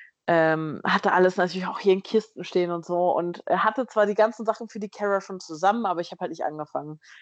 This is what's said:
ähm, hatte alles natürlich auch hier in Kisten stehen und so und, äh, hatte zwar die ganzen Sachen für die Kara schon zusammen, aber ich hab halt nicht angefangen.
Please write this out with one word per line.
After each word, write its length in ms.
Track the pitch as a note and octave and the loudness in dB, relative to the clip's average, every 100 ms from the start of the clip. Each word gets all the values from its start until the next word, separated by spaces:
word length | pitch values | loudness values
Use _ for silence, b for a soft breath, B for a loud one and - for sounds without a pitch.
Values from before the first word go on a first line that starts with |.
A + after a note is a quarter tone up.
| B _ - | B _ 0
ähm, 560 | E3+ D#3+ D#3 D#3 A#2+ | 4 4 2 -2 -4
hatte 280 | - F#3+ G3 | -2 0 2
alles 240 | F3+ F#3 F3+ | 4 4 4
natürlich 280 | F3+ F#3 F3+ | -2 -2 -6
auch 120 | - | 0
hier 160 | G3+ | 2
in 80 | F#3+ | 2
Kisten 420 | - A3 - - | 2 -2 -2 -14
stehen 260 | F3+ F#3 F3 | -2 0 0
und 140 | E3+ | -2
so 260 | E3 F3 F3+ | -2 0 2
und, 300 | - F3 E3+ - | 2 -2 -4 -2
äh, 100 | F3+ | 2
hatte 280 | G#3+ A3 A#3 | 2 0 -2
zwar 180 | A3 G#3 | 2 2
die 80 | |
ganzen 300 | G#3 G#3+ A#3 | 4 2 2
Sachen 240 | A3+ G#3+ A3+ | -4 -4 -6
für 100 | A3 | -10
die 100 | G3+ | -10
Kara 300 | - G#3 G3 | -4 -2 -2
schon 180 | F#3+ F#3+ | -4 -14
zusammen, 460 | - D#3 F#3+ A#3 G#3 | -12 0 2 2 0
aber 140 | E3+ | -2
ich 100 | F3 | -6
hab 80 | F3+ | -8
halt 100 | F3+ | -8
nicht 140 | D#3+ | -6
angefangen. 560 | - D3+ D3 C#3 D3 D#3 B B | -6 -6 -8 -8 -8 -14 B B